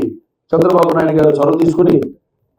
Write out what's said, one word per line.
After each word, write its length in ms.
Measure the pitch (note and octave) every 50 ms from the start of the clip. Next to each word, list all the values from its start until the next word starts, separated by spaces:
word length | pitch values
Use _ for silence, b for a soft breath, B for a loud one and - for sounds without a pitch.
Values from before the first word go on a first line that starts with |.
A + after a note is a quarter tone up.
| - - - - _ _ _ _ _ _ E3+
చంద్రబాబు 420 | D#3+ E3+ F3+ F3+ F3 E3+ E3 D#3+
నాయుడు 260 | E3 D#3+ D#3 D#3 D#3
గారు 140 | D3+ D3+ C#3+
చొరవ 220 | C#3+ C#3+ D3 D#3 E3+
తీసుకుని 420 | E3 E3 D3+ E3 F3+ F3 - C#3 C3+ - - _ _ _ _ _ _ _ _